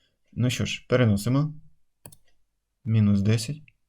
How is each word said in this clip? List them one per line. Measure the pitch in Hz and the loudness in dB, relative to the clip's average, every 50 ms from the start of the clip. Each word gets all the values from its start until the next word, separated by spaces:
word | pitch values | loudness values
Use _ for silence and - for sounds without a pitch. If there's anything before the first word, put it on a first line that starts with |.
| _ _ _ _ _ _ - | _ _ _ _ _ _ -6
Ну | - 117 127 | -4 -2 -2
що | 120 - 104 | -2 -2 -4
ж, | - - - - - | -6 -6 -10 -6 -2
переносимо. | 120 127 123 110 101 101 104 120 127 139 151 151 - - - - _ _ _ _ _ _ - - - - _ _ _ _ _ _ _ _ _ _ _ _ - | 0 2 4 4 2 2 0 0 0 0 0 -2 -6 -12 -20 -20 _ _ _ _ _ _ -20 -20 -20 -20 _ _ _ _ _ _ _ _ _ _ _ _ -6
Мінус | 113 110 110 107 101 101 101 98 | -2 2 2 4 4 2 2 2
десять | 107 113 113 - - 143 - - _ _ _ _ | 0 0 0 -2 -6 -10 -12 -14 _ _ _ _